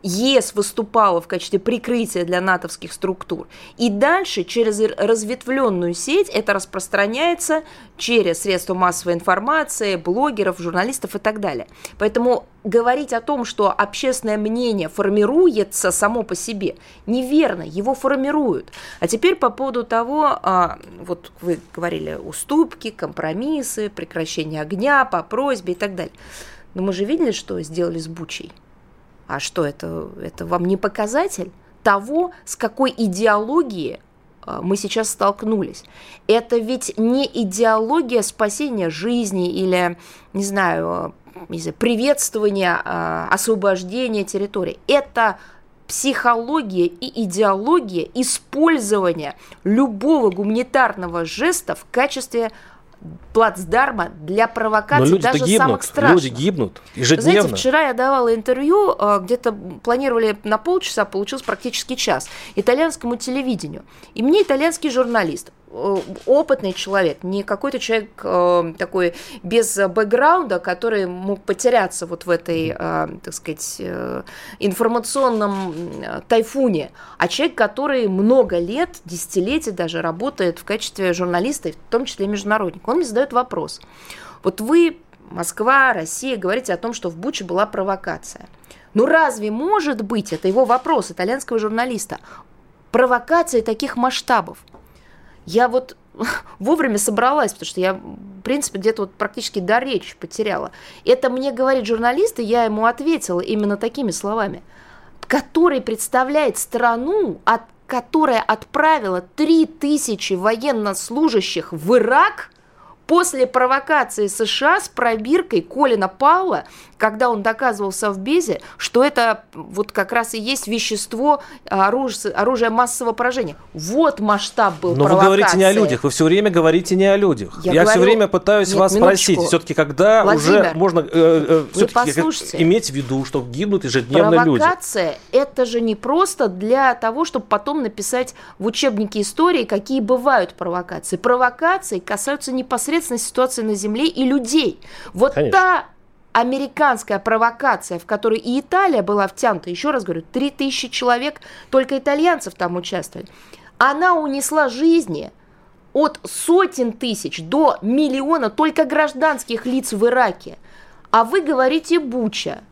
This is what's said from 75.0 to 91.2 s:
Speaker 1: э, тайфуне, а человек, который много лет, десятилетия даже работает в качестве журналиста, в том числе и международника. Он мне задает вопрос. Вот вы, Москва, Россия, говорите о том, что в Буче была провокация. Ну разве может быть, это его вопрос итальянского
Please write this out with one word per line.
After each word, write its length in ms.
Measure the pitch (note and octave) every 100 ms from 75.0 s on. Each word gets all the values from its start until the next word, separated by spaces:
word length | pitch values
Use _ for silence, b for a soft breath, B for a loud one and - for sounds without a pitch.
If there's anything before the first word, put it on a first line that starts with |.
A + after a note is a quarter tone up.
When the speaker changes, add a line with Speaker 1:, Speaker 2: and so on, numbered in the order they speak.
| A#3+ C#4 C4 A3+ G#3 G3 F#3 D#3+ E3+ -
Speaker 1:
э, 200 | A#1+ B1 -
тайфуне, 640 | A3+ A3+ C#4 B3+ F3 C3+ B B B
а 80 | E3+
человек, 280 | - D#4+ -
который 500 | G#3 G#3 C#4+ C4+ A3
много 500 | F#3+ G#3 C4 G#3+ F3
лет, 420 | E3+ B3 F4 - E3+
десятилетия 640 | E3+ - F#3+ F#3 D4 -
даже 300 | F3+ E3+ E3
работает 560 | E3 E3 B3+ C#4+ F#3 E3
в 40 |
качестве 500 | - G#3 - - F#3
журналиста, 580 | E3+ F3+ F3 A3 C#4+ E3
в 40 | - -
том 140 | A#3 B3+
числе 200 | - G3
и 40 |
международника. 600 | G#3 G3+ G#3+ F#3+ E3 -
Он 80 | D4
мне 80 | D4
задает 280 | A3 C#4
вопрос. 480 | B3 B3+ - D3+ - B B B B B B
Вот 180 | - F3+
вы, 360 | A3 E4 E4+ C#4+ _ _ -
Москва, 640 | F3 E3+ - A3 C4+ C4
Россия, 460 | G#3 D#3+ - C4 A#3+
говорите 360 | F3+ A3+ -
о 40 | F3
том, 160 | A#3
что 160 | A#3 F3+
в 80 | E3
Буче 260 | A3+ C#4
была 220 | F3+ F3 G#3
провокация. 800 | G#3 F#3+ F#3+ - D#3 - - - - b b b
Ну 120 | G#3 B3+
разве 460 | D#4+ D#4 A3+ G#3
может 500 | A3 D#4+ G#4 D4 A#3
быть, 300 | G3+ A3+ F#3+
это 160 | D#3+ F#3+
его 160 | G#3
вопрос 480 | B3 B3 B3+ D4 F#3
итальянского 480 | E3+